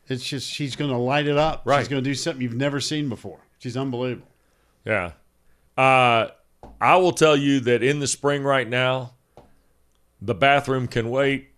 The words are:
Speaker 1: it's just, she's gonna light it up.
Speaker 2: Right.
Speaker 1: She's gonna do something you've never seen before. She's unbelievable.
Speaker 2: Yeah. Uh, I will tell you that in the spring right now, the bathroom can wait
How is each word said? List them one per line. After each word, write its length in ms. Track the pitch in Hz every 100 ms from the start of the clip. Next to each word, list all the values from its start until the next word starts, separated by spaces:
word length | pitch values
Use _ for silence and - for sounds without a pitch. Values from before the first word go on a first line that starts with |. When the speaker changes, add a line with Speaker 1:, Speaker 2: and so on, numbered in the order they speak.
| -
Speaker 1:
it's 180 | 127 -
just, 220 | 139 -
she's 260 | - 139 123
gonna 240 | 147 123
light 280 | 123 143 147
it 100 | 147
up. 240 | 156 135
Speaker 2:
Right. 160 | 123 139
Speaker 1:
She's 80 | 107
gonna 140 | 139
do 120 | 131
something 280 | 127 165 131
you've 140 | 123 117
never 260 | 143 143
seen 260 | - 151 143
before. 320 | 101 101 80 _ _
She's 180 | 127 120
unbelievable. 500 | 139 120 127 120 - _ _ _ _ _
Speaker 2:
Yeah. 300 | 110 104 87 - _ _ _ _ _ -
Uh, 500 | 131 131 123 117 104 - _ _ - -
I 160 | 120 180
will 140 | 180
tell 240 | - 156 147
you 240 | 139 139
that 220 | 120 120
in 160 | 131 147
the 80 | 135
spring 360 | - 143 143
right 240 | 139 135 113
now, 460 | 123 127 131 120 _ _ _ - _ _ _ _ _ _ -
the 120 | 101 92
bathroom 520 | 139 143 135 131 120
can 220 | 120 113
wait 400 | 131 139 135 -